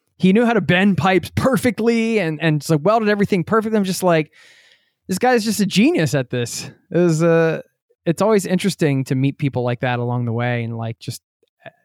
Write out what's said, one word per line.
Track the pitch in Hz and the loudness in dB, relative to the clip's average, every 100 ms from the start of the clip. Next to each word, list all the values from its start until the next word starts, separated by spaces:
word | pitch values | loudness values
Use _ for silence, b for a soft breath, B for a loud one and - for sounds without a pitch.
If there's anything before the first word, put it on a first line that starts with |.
| _ - | _ -2
he | 185 | 2
knew | 208 233 | 4 2
how | |
to | 226 | 0
bend | 147 180 202 185 | 0 2 2 2
pipes | 190 185 - - | 2 0 0 -2
perfectly | 262 240 247 214 226 233 226 220 | 0 2 0 0 0 0 0 0
and, | 165 151 | -2 -2
and | 165 151 | 0 0
so | - 160 | 0 0
welded | 165 226 214 | 2 2 2
everything | 208 196 196 | 0 0 0
perfectly. | 160 220 220 214 | 0 0 0 0
I'm | |
just | 190 175 | -2 0
like, | 185 160 156 b b b b b b b - | 2 2 0 b b b b b b b -8
this | 185 | -2
guy's | 247 240 | 2 2
just | 214 202 | 0 -2
a | 196 | 0
genius | 175 262 349 151 143 | 2 2 2 0 -2
at | 123 | -4
this. | 127 120 - - - - | -4 -6 -8 -14 -18 -6
It | 165 | 0
was, | 175 156 | 2 2
uh, | 170 165 165 151 - _ _ _ - | 2 2 2 -2 -10 _ _ _ -4
it's | 160 | 0
always | 202 214 175 | 2 0 0
interesting | 180 202 - 156 135 127 | -2 -2 0 0 0 -2
to | 131 | -2
meet | 139 - | -2 -2
people | 147 127 | -4 -2
like | 123 120 | -4 -4
that | 127 120 | -4 -4
along | 120 123 120 | -4 -4 -4
the | |
way | 113 120 120 | -2 -2 -4
and, | 117 113 | -4 -8
like, | 113 - | -8 -10
just, | - - _ _ _ _ - | -12 -14 _ _ _ _ -20
uh, | - | -20